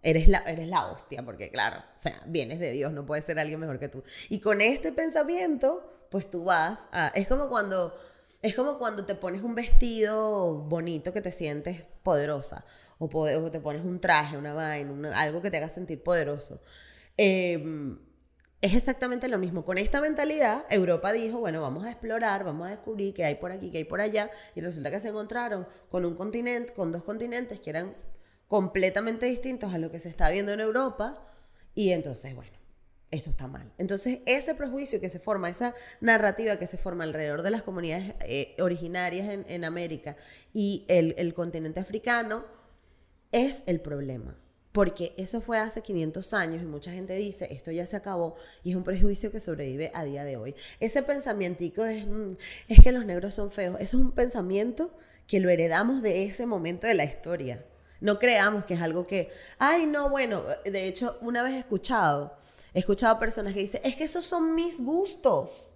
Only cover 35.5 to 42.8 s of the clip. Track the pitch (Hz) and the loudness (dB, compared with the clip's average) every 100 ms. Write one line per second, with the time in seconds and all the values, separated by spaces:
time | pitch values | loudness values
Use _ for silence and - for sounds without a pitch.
35.5 | 180 240 240 - - 226 226 214 202 226 | -4 -6 -6 -18 -4 4 4 4 0 -2
36.5 | 196 170 180 190 175 160 156 151 147 175 | -4 -6 -6 -6 -4 -6 -6 -6 -4 -2
37.5 | 220 202 185 170 156 190 - - 131 139 | -4 -4 -6 -6 -6 -6 -8 -4 -4 -4
38.5 | - 180 175 165 180 180 175 202 202 - | -2 -2 -2 -6 -4 -4 -4 -6 -8 -8
39.5 | 175 165 170 170 156 - 143 - - - | -8 -6 -6 -8 -8 -12 -16 -20 -20 -10
40.5 | 220 202 196 - 180 165 - 175 165 170 | -2 -2 -2 2 4 4 0 -4 -4 -8
41.5 | 165 156 160 185 214 247 240 226 214 - | -6 -8 -8 -8 -6 -2 -2 -2 -8 -10
42.5 | - _ _ | -20 _ _